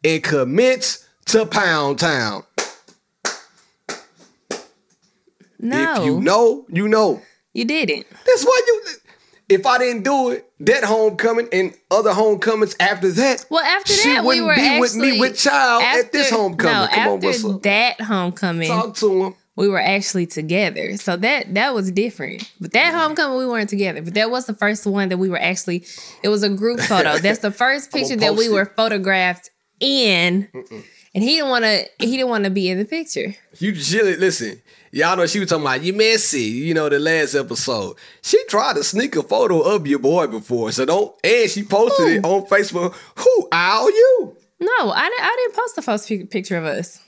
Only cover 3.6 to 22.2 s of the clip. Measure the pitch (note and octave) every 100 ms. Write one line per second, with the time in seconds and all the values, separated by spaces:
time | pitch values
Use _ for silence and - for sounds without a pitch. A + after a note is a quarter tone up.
3.6 | _ _ - - - _ - _ _ -
4.6 | - _ _ _ _ _ _ _ _ _
5.6 | A3+ C#4 D#4+ C#4 D#3 C3 C3+ G#3 A#3 A3
6.6 | - E3 G#3 A3 G#3+ B2 - _ _ -
7.6 | A#3 D#4 A#3+ D3+ - - - B4 C#4+ B4+
8.6 | A#4+ A4 - - _ _ _ _ _ F#3+
9.6 | C4 B3 B3 A#3+ G#3 C#4 B3+ B3 - _
10.6 | D#3 C4 G#3+ A3 A3 F3+ A#3 A3+ A#3 F3+
11.6 | F#3+ - _ G3 G#3+ F#3+ A3 G3+ - A3
12.6 | G#3+ - F#3+ G3+ F#3 F3 C4+ B3+ - D#4+
13.6 | D4+ F#4 G4 G4+ A4+ F4+ A3+ C4 D#4+ D4+
14.6 | C#4 C#4 B3 G#3+ C4+ B3+ B3+ B3+ C#4+ C#4+
15.6 | C4 A#3 A#3+ B3 A#3+ D4 C#4 A#3 G3+ E3+
16.6 | - G#3 F#3+ G3+ A3 G3+ F#3+ A#3+ G#3+ G3
17.6 | G3+ G3+ A#3+ - G#3+ G3+ F3+ F3 F#3+ E3+
18.6 | D#3+ E3+ A3+ G3+ G#3+ F#3+ F#3+ F#3 _ -
19.6 | G3 F#3+ - G3 G3 F#3+ F3 - D#3 F3
20.6 | G3 - - G3+ - F3 A3 C#4+ - F#3+
21.6 | B3+ B3 F#3+ F#3 A3+ -